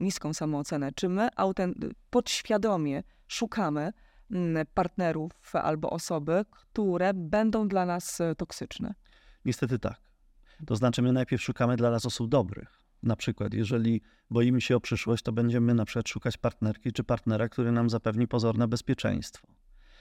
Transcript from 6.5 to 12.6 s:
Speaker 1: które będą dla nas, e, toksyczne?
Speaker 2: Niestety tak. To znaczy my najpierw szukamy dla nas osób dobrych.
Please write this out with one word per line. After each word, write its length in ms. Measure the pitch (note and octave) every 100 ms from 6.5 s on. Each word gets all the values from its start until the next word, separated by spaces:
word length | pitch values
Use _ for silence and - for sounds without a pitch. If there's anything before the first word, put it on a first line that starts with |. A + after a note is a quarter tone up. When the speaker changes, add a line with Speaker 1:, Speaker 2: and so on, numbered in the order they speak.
Speaker 1:
które 640 | - _ - G3+ F3 F#3
będą 540 | F#3+ D#3+ G#3+ A3 A3 G#3
dla 180 | F#3 F3+
nas, 340 | F3 - -
e, 140 | E3+
toksyczne? 600 | D#3+ E3+ - - - - G#3 _ _ - _
Speaker 2:
Niestety 340 | - A#2+ A#2+ B2
tak. 180 | G2 - _ _ _ _ _ - D3+
To 100 | A2+
znaczy 260 | B2 A#2+
my 100 | B2
najpierw 300 | B2+ B2 B2+
szukamy 340 | - - A#2+ B2
dla 140 | A#2+
nas 160 | A#2 A#2+
osób 220 | - A#2
dobrych. 480 | C3+ G2 G#2